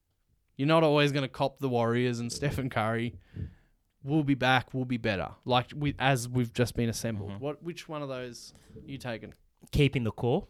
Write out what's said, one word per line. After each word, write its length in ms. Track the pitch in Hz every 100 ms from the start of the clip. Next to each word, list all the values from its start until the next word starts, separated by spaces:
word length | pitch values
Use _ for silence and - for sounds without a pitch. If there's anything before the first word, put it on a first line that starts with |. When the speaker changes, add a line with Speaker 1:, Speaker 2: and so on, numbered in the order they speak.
| _ _ _ _ _ -
Speaker 1:
You're 120 | 139
not 140 | 165
always 280 | 160 147 143
gonna 160 | 143 135
cop 300 | - 135 -
the 100 | 135
Warriors 500 | 120 117 117 123 117
and 120 | 120
Stephen 380 | - 143 139 131
Curry. 440 | 120 110 113 117 - - - - - _ _ _ _
We'll 200 | 135 156
be 100 | 139
back. 380 | 135 127 131 -
We'll 120 | 131
be 120 | 123 123
better." 340 | 113 98 71 -
Like 260 | - 123 123
we, 200 | 147 147 -
as 300 | 127 135 120
we've 240 | 123 117
just 220 | - 120 -
been 120 | 117
assembled. 420 | 110 117 107 101
Speaker 2:
Mm-hmm. 140 | 98
Speaker 1:
What? 180 | 139 147
Which 260 | 165 170 -
one 140 | 151
of 60 | 143
those 440 | 127 127 120 - - - - 147
you 120 | 135
taking? 360 | 123 113 104 - _ _ -
Speaker 2:
Keeping 320 | - 143 131
the 60 | 113
core. 340 | - 120 156